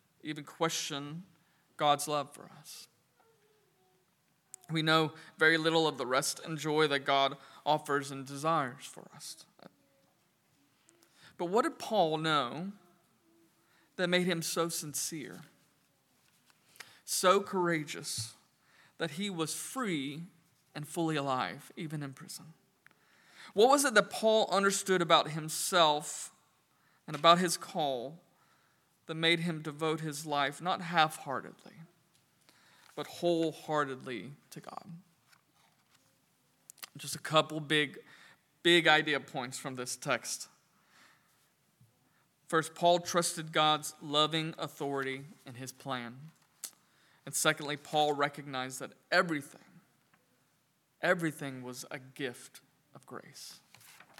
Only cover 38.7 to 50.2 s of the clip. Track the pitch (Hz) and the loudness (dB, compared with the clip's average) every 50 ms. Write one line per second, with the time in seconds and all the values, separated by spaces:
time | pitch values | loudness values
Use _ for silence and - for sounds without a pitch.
38.7 | 170 175 156 160 151 156 156 151 147 135 127 - - 143 123 127 135 - - 143 | 4 6 6 6 6 4 4 2 -2 -2 -4 -6 -8 -8 -8 -8 -10 -10 -10 -10
39.7 | 131 127 123 123 - - - 151 127 113 - - - - - - _ _ _ _ | -8 -8 -8 -8 -8 -8 -2 -2 -2 -2 -2 -6 -8 -8 -10 -16 _ _ _ _
40.7 | _ _ _ _ _ _ - _ _ _ _ _ _ _ _ _ _ _ _ _ | _ _ _ _ _ _ -20 _ _ _ _ _ _ _ _ _ _ _ _ _
41.7 | _ _ _ _ _ _ _ _ _ _ _ _ _ _ _ - 170 160 156 - | _ _ _ _ _ _ _ _ _ _ _ _ _ _ _ 0 0 0 0 0
42.7 | - - 180 175 175 175 175 - - 175 170 - - 175 156 156 160 160 156 151 | -4 2 4 4 4 4 2 0 0 0 0 0 -2 -6 -8 -2 0 2 4 4
43.7 | 151 147 147 - - - 160 147 143 151 151 151 160 160 156 160 - - 160 139 | 2 2 -2 -8 -12 -12 -8 -2 2 2 2 2 2 -2 -4 -4 -8 -8 -10 -10
44.7 | - - 151 143 139 139 135 131 135 135 143 151 - _ - 135 123 120 131 127 | -8 -6 -6 -4 -4 -4 -4 -6 -6 -8 -12 -16 -20 _ -18 -18 -14 -14 -14 -14
45.7 | - - - 139 127 123 120 117 123 131 147 160 - _ _ _ _ - - - | -16 -12 -8 -8 -6 -6 -8 -10 -14 -16 -20 -20 -20 _ _ _ _ -14 -14 -14
46.7 | _ _ _ _ _ _ _ _ _ _ - 143 143 - - 160 151 151 151 143 | _ _ _ _ _ _ _ _ _ _ -14 -6 -4 0 2 2 2 0 -2 -6
47.7 | 147 143 - - - 151 151 147 147 139 143 143 143 - 139 147 135 131 127 131 | -6 -8 -8 -2 2 2 2 2 2 0 0 -2 -2 -8 -12 -8 -8 -8 -8 -8
48.7 | 131 - 143 - - _ _ - 165 180 190 170 160 143 139 - - - - - | -8 -12 -12 -14 -16 _ _ 2 2 2 4 2 0 -6 -6 -10 -18 -20 -20 -20
49.7 | - - _ _ _ _ _ _ _ _ | -20 -20 _ _ _ _ _ _ _ _